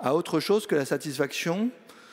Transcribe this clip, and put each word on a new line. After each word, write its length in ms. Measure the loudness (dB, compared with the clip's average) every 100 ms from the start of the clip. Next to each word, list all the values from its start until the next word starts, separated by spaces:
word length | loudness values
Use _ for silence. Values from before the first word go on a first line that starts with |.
à 160 | 0 0
autre 240 | 2 0
chose 260 | 2 2 2
que 80 |
la 100 | 0
satisfaction 840 | 0 -2 -2 -2 -2 -2 -2 0 -2 -4 -18 -20 -20